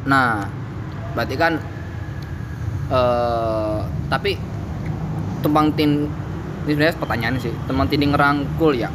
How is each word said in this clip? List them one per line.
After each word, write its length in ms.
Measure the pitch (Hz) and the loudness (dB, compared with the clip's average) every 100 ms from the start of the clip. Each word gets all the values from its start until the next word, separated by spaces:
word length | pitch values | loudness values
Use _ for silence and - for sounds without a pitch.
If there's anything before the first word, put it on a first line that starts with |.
Nah, 400 | 135 139 123 110 101 - - - - - - - | 4 4 4 2 -2 -6 -8 -8 -8 -8 -6 -2
berarti 200 | 117 135 | -2 2
kan, 160 | 165 160 - - - - - - - - - - - - - | 2 0 -4 -10 -8 -8 -8 -8 -8 -8 -8 -6 -4 -4 0
eh, 840 | 131 123 120 120 117 113 110 107 107 - - - | 2 4 4 2 0 0 0 0 -2 -2 -4 -2
tapi 240 | - 202 - - - - - - - - - - - 147 | 0 0 -2 -4 -6 -6 -6 -4 -4 -4 -4 -4 0 2
tumpang 260 | 151 151 147 | 6 4 4
tin-, 300 | 151 147 151 - - - - - - | 4 4 0 -4 -6 -6 -6 -4 0
ini 60 | 147 | 4
sebenarnya 220 | 156 170 | 2 2
pertanyaan 380 | - 117 113 131 | -4 -2 0 0
sih, 140 | 117 107 - | -2 -4 -2
tumpang 180 | 135 139 | 0 2
tindih 240 | 143 143 | 4 4
ngerangkul 600 | 143 143 143 143 151 160 131 | 4 4 2 0 2 4 4
ya 140 | 101 | -2